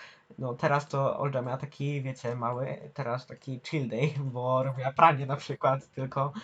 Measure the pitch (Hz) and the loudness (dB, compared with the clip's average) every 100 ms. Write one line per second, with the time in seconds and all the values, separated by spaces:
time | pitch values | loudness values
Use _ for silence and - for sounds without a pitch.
0 | - - - - 131 120 156 143 143 139 | -18 -20 -18 -8 -6 0 2 2 2 0
1 | 139 - 143 135 123 127 143 - 139 147 | 0 2 0 0 -2 -4 -6 -6 -4 -2
2 | 135 131 120 120 117 123 135 - 147 - | -4 -4 -4 -2 -2 -2 -4 -6 -10 -8
3 | 123 127 - - - 127 - 160 117 110 | -4 -4 -6 -14 -10 -10 -4 -2 -2 0
4 | 147 139 135 123 127 127 135 131 131 135 | 0 0 -4 -2 2 2 2 -2 -2 6
5 | 165 131 135 139 - 135 139 135 - - | 8 6 2 -2 -4 0 2 2 -2 -8
6 | 131 135 139 175 | -4 -2 -2 -4